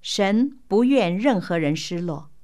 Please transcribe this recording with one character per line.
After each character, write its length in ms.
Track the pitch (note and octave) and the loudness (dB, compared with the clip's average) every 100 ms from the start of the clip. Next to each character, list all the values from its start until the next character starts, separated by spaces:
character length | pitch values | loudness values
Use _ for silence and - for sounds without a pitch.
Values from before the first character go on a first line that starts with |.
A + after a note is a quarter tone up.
神 580 | - - G3 G#3+ C#4 - - | -6 -2 2 2 0 -4 -2
不 160 | G3+ | 2
愿 340 | B3 C#4 F3+ F#3 | 4 2 2 0
任 220 | C4+ G3+ | 0 0
何 180 | F3+ E3+ | -2 -2
人 160 | D3 | 0
失 240 | D#3 - F3 | -2 -4 -6
落 320 | F3 D3 - - | -6 -8 -12 -20